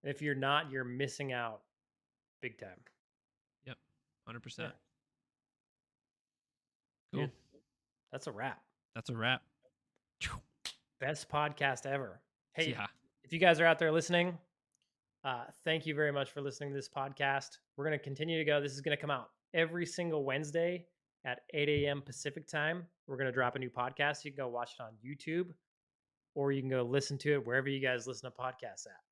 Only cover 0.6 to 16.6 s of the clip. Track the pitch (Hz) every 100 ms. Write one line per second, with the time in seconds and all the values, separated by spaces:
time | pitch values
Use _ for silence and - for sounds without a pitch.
0.6 | 156 135 123 123 135 - 139 123 117 107
1.6 | _ _ _ _ _ _ _ _ 127 113
2.6 | - - - _ _ _ _ _ _ _
3.6 | 127 131 _ _ _ _ - 117 - -
4.6 | 113 - _ _ _ _ _ _ _ _
5.6 | _ _ _ _ _ _ _ _ _ _
6.6 | _ _ _ _ _ 143 147 - _ 147
7.6 | _ _ _ _ _ 131 151 104 131 110
8.6 | _ _ _ 113 - 117 113 127 _ _
9.6 | _ _ _ _ _ _ - - - _
10.6 | - - _ _ 131 147 - 147 151 147
11.6 | 139 127 139 139 120 90 _ _ _ -
12.6 | 156 113 104 - _ _ - 165 180 160
13.6 | 165 160 165 156 160 175 175 175 _ _
14.6 | _ _ _ _ _ _ 139 123 120 -
15.6 | - 160 156 147 151 143 135 - 143 131